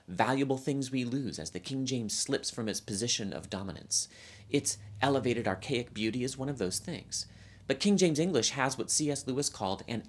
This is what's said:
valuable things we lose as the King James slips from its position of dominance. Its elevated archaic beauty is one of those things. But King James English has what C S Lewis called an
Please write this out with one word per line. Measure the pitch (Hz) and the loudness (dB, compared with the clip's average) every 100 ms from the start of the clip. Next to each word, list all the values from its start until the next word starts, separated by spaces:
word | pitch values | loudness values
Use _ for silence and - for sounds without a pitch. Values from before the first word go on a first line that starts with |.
| - | -12
valuable | 90 113 135 135 131 | 0 2 4 2 2
things | 131 139 127 | 0 0 0
we | 131 123 | -2 0
lose | 131 120 76 | -2 -2 -4
as | 80 | -6
the | 90 | -8
King | - 135 131 | -4 -2 0
James | 131 110 - | 0 -2 -2
slips | - 139 - | 0 0 -2
from | - 110 | -4 -2
its | 98 | -4
position | - 101 120 - 101 | -4 -2 0 0 -2
of | 80 - | -6 -6
dominance. | 95 95 76 - - - - - - - | -8 -6 -10 -2 -2 -2 -10 -20 -20 -2
Its | 143 - - - - | 0 0 -4 -8 0
elevated | 135 135 127 117 110 | 2 4 4 2 2
archaic | 95 - 123 120 | 0 0 -2 -2
beauty | 104 110 120 | -2 0 0
is | 123 - | -2 -4
one | 131 | -6
of | 135 | -2
those | 95 - | 0 -2
things. | - 135 - - - - - - - | -4 -8 -6 -8 -8 -12 -20 -20 -4
But | 139 | 2
King | 202 202 | 4 6
James | 180 143 | 6 6
English | 175 147 110 | 4 4 2
has | 143 131 131 | 2 0 0
what | - | 0
C | - 151 | 2 2
S | 139 - | 0 -2
Lewis | 131 143 | 0 -2
called | - 98 95 - | 0 -2 -2 -2
an | 113 | -6